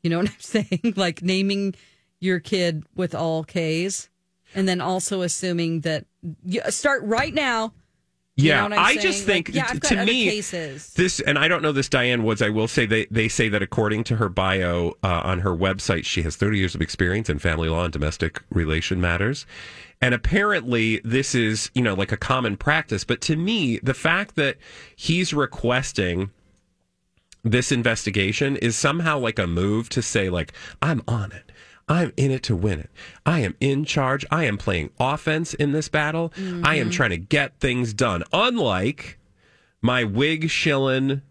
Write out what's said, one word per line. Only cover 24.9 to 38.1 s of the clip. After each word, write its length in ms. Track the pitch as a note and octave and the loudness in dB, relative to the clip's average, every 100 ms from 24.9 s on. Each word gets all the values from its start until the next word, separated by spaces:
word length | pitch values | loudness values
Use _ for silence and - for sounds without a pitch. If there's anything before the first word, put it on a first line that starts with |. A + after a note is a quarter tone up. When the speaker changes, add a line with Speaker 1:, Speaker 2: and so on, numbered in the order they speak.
| - | -8
Speaker 2:
he's 380 | - E3+ F#3 | 0 0 0
requesting 1000 | D3 C3+ - A#2+ B2 B2+ - F2+ F2 G2 _ _ _ _ _ _ _ _ _ _ - | 0 -2 -2 0 0 0 -2 -2 -2 -4 _ _ _ _ _ _ _ _ _ _ -6
this 280 | A2+ G#2 - | 0 0 2
investigation 840 | B2+ A#2 A2+ - G2+ G2 G#2+ C#3 C#3 | 0 2 0 -2 0 0 0 -2 0
is 180 | A#2+ A2+ | -2 0
somehow 420 | D3 D#3+ E3 D3 | 0 0 0 0
like 200 | A#2+ A2 | 0 0
a 80 | F2+ | 0
move 420 | E2+ G2 G#2+ A#2 | 2 2 0 0
to 120 | - | -4
say, 280 | - A2+ F#2+ | 0 0 0
like, 240 | F2+ D#2+ - - - | -2 -4 -10 -20 -4
"I'm 220 | D3+ C#3+ - | -2 0 -2
on 240 | A#2 G2+ | -4 -4
it. 180 | - - - - - - | -10 -20 -20 -20 -20 0
I'm 240 | D#3+ E3+ - | 0 2 2
in 160 | C3+ | 0
it 120 | C3 | 0
to 120 | - G2 | -2 0
win 240 | G#2 E2 | 0 -2
it. 100 | D#2 - - - - | -6 -18 -20 -4 0
I 140 | E3 | 2
am 160 | G2+ - | 0 0
in 240 | C3+ C#3 | 0 0
charge. 420 | D3+ D3+ C3 C3+ - | 0 0 0 0 -2
I 140 | D#3+ D3 | 0 0
am 120 | G2+ | -2
playing 340 | - F2+ D2 _ | -2 -2 -4 _
offense 540 | B2+ D3+ - D#3 E3 - | -2 0 -2 -2 -4 -2
in 160 | D3 | 0
this 160 | D3 D3+ | 0 -2
battle. 420 | D#3 D3+ D#3+ E3+ - | -2 0 -2 -4 -6
I 40 | |
am 200 | F#3+ F3 | -6 -2
Speaker 1:
Mm-hmm. 260 | E3+ D#3 A#2 | 0 0 -2
Speaker 2:
trying 180 | - A#2+ | 0 0
to 80 | F2 | 0
get 420 | F#2 D3 C#3 _ | 0 0 0 _
things 340 | C3+ B2 A#2+ | -2 0 -2
done." 300 | G#2 B2 | 0 0